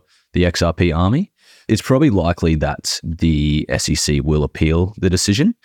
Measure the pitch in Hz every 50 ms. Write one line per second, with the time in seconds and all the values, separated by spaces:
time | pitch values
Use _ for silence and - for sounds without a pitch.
0 | - _ _ _ _ _ - 85 87 87 85 - 87 85 82 - 95 85 76 80
1 | 90 95 117 151 202 - _ _ _ _ - _ _ - 113 101 - - 131 131
2 | 160 147 104 98 80 85 87 - - 82 80 76 73 71 71 - - - - -
3 | - - 82 - 85 82 80 73 73 73 73 76 - - 65 65 - - 78 -
4 | - - 76 71 67 76 76 76 71 69 - - 80 78 78 85 90 92 - -
5 | - 95 90 92 - - 101 107 151 226 233 - -